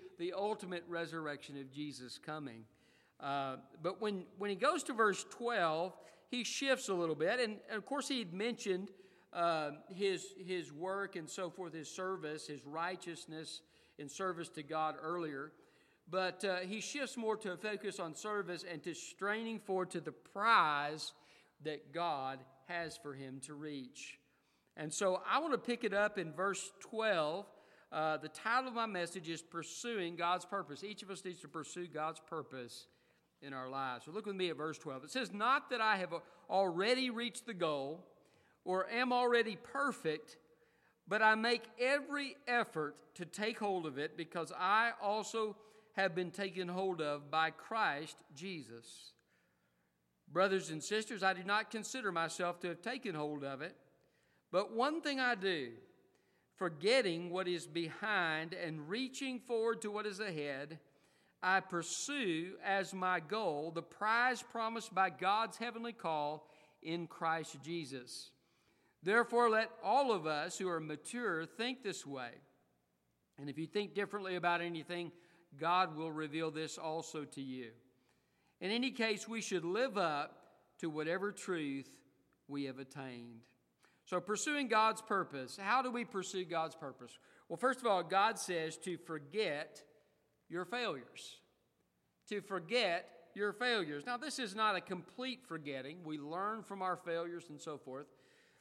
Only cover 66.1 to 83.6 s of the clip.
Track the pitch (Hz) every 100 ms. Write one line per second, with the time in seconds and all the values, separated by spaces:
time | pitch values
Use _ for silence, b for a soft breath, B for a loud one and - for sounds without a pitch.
66.1 | 156 147 156 - B B B 160 170 170
67.1 | - 165 165 156 143 139 170 143 131 123
68.1 | - - _ b b b b b b 160
69.1 | 220 233 240 240 220 220 - 185 240 277
70.1 | 208 156 151 165 - 185 165 156 147 -
71.1 | 240 233 165 160 - 233 254 208 180 139
72.1 | 135 120 - - _ _ _ _ _ _
73.1 | _ _ - 139 139 160 208 202 156 196
74.1 | 202 190 180 170 175 170 170 147 175 170
75.1 | - B B B 143 160 180 180 156 160
76.1 | 156 156 151 160 156 156 - 160 160 156
77.1 | 160 147 147 135 127 120 113 _ _ b
78.1 | b b b b b 180 226 262 - 226
79.1 | 214 - 226 - 185 165 196 262 208 170
80.1 | 147 151 - - _ _ - 165 151 156
81.1 | 180 196 202 - 175 147 139 131 - _
82.1 | _ _ _ - 143 139 131 135 147 135
83.1 | 123 120 117 120 _